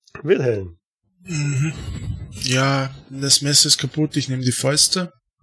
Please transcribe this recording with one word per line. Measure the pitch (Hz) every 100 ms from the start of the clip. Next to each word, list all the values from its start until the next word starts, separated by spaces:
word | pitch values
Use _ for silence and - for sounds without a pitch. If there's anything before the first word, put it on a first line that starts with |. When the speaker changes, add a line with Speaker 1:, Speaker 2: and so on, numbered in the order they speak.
| _ -
Speaker 1:
Wilhelm. | 147 254 127 107 92 - _ _ _ _
Speaker 2:
Mhm. | - 151 143 135 156 - - - - - -
Ja, | - - 127 135 135 135 135 -
das | 135 139 -
Messer | 143 143 151
ist | -
kaputt, | 135 151 151 147
ich | 131
nehm | 131
die | 127
Fäuste. | - 135 151 - 185 175 - _ _